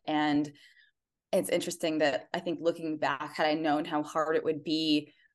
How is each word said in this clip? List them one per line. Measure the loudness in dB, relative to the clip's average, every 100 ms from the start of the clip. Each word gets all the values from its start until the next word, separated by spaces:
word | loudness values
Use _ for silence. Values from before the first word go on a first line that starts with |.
| -2
And | 0 2 2 0 -4 -20 _ _ _ _ _ _
it's | 0 2
interesting | 0 -2 -4 -2 2
that | 2 0 -4
I | -6
think | -4 -2
looking | -2 -2 -4 -2
back, | -2 -2 -6 0
had | 0
I | 2
known | 2 0 0
how | -2
hard | -2 0 0 0
it |
would | 0 -2
be, | -2 0 2 2 0 -10 _